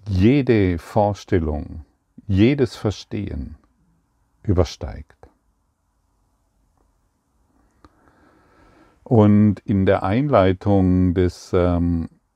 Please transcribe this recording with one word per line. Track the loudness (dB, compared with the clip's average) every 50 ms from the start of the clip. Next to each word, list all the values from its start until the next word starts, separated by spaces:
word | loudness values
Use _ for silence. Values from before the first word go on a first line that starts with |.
| -10 -6
jede | -2 2 2 4 4 2 2 2 2 2 2 0 0 -4
Vorstellung, | -6 -4 -2 0 0 0 -2 -6 -6 -4 -2 -2 -2 -2 -4 -6 -8 -12 -14 -18 -20 _ _ _ _ _ _ -16 -8
jedes | -4 0 2 2 2 2 0 -2 -4 -4
Verstehen | -6 -6 -6 -6 -6 -10 -12 -12 -10 -10 -10 -10 -12 -12 -14 -16 -20 _ _ _ _ _ _ _ _ _ _ _ _ _ _ _ _ -4
übersteigt. | -2 0 0 0 -2 -4 -10 -14 -14 -14 -16 -18 -20 _ _ -20 -20 _ _ _ _ _ _ _ _ _ _ _ _ _ _ _ _ _ _ _ _ _ _ _ _ _ _ _ _ _ _ _ _ _ _ _ _ _ _ _ _ _ _ _ _ _ _ _ _ _ _ -20 -20 _ _ _ _ _ _ _ _ _ _ _ _ _ _ _ _ _ _ _ _ _ _ _
Und | 0 2 4 6 6 6 4 4 2 2 -2
in | -4 -4 -2 0 0
der | 0 0 0 0
Einleitung | -2 -2 -2 -2 2 2 2 4 2 0 -2 -2 0 0 2 2 2 2 2 2 0 2
des, | 0 0 -2 -2 -6 -8 -4 -2
ähm, | 0 0 0 0 0 -2 -2 -2 -4 -6 -8 -12 _ _ _ _